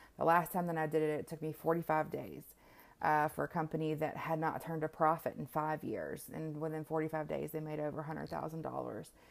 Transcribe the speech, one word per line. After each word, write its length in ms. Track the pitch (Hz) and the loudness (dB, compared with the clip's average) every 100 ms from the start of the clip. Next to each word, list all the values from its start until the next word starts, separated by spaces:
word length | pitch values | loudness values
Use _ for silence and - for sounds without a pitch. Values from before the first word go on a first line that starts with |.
| - - | -20 2
The 60 | |
last 260 | 156 170 165 | 6 6 6
time 160 | 185 175 | 0 2
that 100 | 160 | 2
I 80 | 156 | 2
did 160 | 156 | 4
it, 80 | 151 | 2
it 180 | 151 - | 0 -4
took 140 | 160 | -4
me 100 | 156 | -4
forty-five 580 | 151 160 170 160 156 156 | -2 2 2 4 2 2
days, 320 | 139 110 73 - - - - - - | -4 -6 -10 -14 -20 -20 -20 -20 -2
uh, 260 | 156 151 151 | 4 4 4
for 160 | - | 0
a 40 | 147 | -2
company 440 | 175 160 156 156 | 0 0 0 0
that 240 | 151 151 - | 0 -2 -2
had 220 | - 160 | -2 0
not 260 | 160 - | 2 0
turned 180 | 165 165 | -4 -2
a 60 | 156 | -2
profit 460 | - 156 165 - - | 4 4 4 0 -4
in 60 | |
five 400 | 151 156 156 156 | -4 -2 0 -2
years. 400 | - 98 73 - - | -2 -4 -4 -6 -8
And 260 | - 160 147 | -6 -6 -4
within 260 | 160 156 | -4 -4
forty-five 440 | 151 160 156 156 151 | -2 -2 0 -2 -2
days, 240 | 147 151 | -2 -2
they 80 | 160 | -4
made 180 | 156 151 | -4 -4
over 220 | 151 139 | -2 -4
a 40 | |
hundred 260 | 151 151 147 | -6 -6 -4
thousand 320 | 160 156 160 | -4 -4 -4
dollars, 480 | 143 127 123 110 - - - | -4 -4 -4 -6 -10 -18 -20